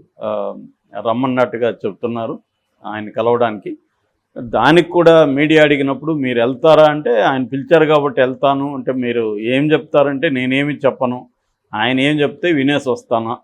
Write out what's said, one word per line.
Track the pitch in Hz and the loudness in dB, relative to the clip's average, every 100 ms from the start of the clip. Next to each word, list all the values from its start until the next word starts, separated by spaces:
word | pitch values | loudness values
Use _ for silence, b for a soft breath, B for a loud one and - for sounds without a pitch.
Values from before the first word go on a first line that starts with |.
| _ - | _ -12
ఆ, | 113 107 101 101 104 _ _ - 110 | -8 -6 -8 -10 -18 _ _ -10 -6
రమ్మన్నట్టుగా | 117 131 127 120 117 120 | -2 -2 0 -2 0 -4
చెప్తున్నారు | - 110 92 120 117 113 202 _ _ _ _ 104 | -4 -8 -6 -8 -6 -8 -10 _ _ _ _ -14
ఆయన | 107 107 | -12 -10
కలవడానికి. | 113 113 120 117 107 254 311 _ _ _ _ _ - | -4 0 2 0 -4 -10 -14 _ _ _ _ _ -16
దానికి | 120 110 127 170 170 | -6 0 4 4 2
కూడా | 175 165 165 151 | 2 6 6 4
మీడియా | 135 151 156 | 2 2 4
అడిగినప్పుడు | 151 147 139 139 147 | 4 2 -2 -4 -6
మీరు | 156 127 120 | -4 -2 0
వెళ్తారా | 117 131 160 156 151 | -2 0 4 6 6
అంటే, | 151 147 120 | 2 -2 0
ఆయన | 180 135 | 0 0
పిలిచారు | 120 135 131 165 156 | -4 -6 2 2 4
కాబట్టి | 151 143 131 | 2 0 0
వెళ్తాను | 127 127 143 139 139 139 | -2 0 0 0 -4 -8
అంటే, | 123 | -6
మీరు | 131 123 120 110 104 | -4 -2 -2 -2 -4
ఏం | 110 131 151 | -2 0 2
చెప్తారంటే | 151 151 151 143 139 160 | 0 0 0 0 0 -2
నేనేమి | 131 127 131 143 | -2 -2 -2 -2
చెప్పను, | 131 131 - 127 123 127 _ _ _ _ | -2 -2 -2 -4 -6 -12 _ _ _ _
ఆయన | 107 113 131 | -4 -2 0
ఏం | 139 151 | 0 0
చెప్తే | 143 - 175 | -2 -2 -2
వినేసి | 156 135 143 131 | 0 0 0 -2
వస్తాను | 117 - 113 113 123 | -6 -4 -4 -4 -8